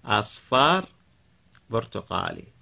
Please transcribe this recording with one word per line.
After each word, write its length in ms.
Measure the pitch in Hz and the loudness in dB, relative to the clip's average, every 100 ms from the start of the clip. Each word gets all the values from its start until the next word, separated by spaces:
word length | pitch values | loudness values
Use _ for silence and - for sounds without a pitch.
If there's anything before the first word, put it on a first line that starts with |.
| - | 0
أصفر 840 | 107 107 - _ 127 147 185 - _ _ _ _ _ _ _ _ | -2 -2 -12 _ 4 4 2 -2 _ _ _ _ _ _ _ _
برتقالي 760 | 113 113 98 - 90 87 82 - _ | -4 -4 -12 -6 -6 -4 -8 -16 _